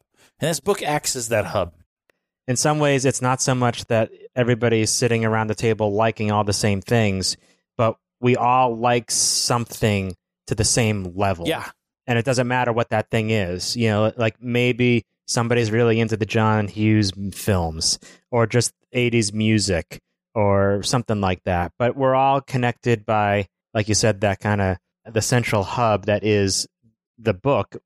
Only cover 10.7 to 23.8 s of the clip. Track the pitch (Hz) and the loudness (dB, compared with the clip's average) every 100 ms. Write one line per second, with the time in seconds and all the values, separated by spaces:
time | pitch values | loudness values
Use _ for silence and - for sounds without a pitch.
10.7 | - 113 104 92 90 101 95 85 156 - | 2 0 0 -4 -2 -2 -2 -4 -6 -8
11.7 | - _ _ - 120 113 123 123 127 120 | -16 _ _ -2 -2 0 0 0 0 0
12.7 | 117 117 110 - 117 110 110 90 90 - | 0 0 -2 -2 -2 0 0 0 -4 -6
13.7 | 120 113 104 107 - 113 - 120 120 123 | -2 0 2 0 0 -4 -4 -4 0 0
14.7 | 120 123 120 - _ - - 117 120 113 | 2 2 2 -2 _ -6 -2 0 0 0
15.7 | 110 120 113 113 107 104 113 110 107 101 | 2 2 2 0 -2 -2 2 2 2 0
16.7 | 104 110 107 101 95 98 - - 95 82 | 0 2 4 2 -2 -8 -6 -2 0 -2
17.7 | 80 - - - - _ 120 113 120 117 | -4 -4 -4 -8 -20 _ 0 2 2 0
18.7 | - _ 127 120 117 101 104 110 110 95 | -4 _ -2 2 2 0 0 2 2 2
19.7 | 87 80 - _ _ _ 117 101 98 98 | -2 -4 -12 _ _ _ -2 2 2 2
20.7 | 101 95 131 117 107 95 92 - 87 87 | 0 -2 -2 -2 -2 0 -2 -2 -2 -2
21.7 | - 120 123 131 131 139 139 135 131 123 | -2 -2 0 0 2 2 0 -2 -2 -2
22.7 | - 123 113 104 110 104 101 98 _ _ | -2 -2 -2 0 0 2 0 -2 _ _
23.7 | 113 | -4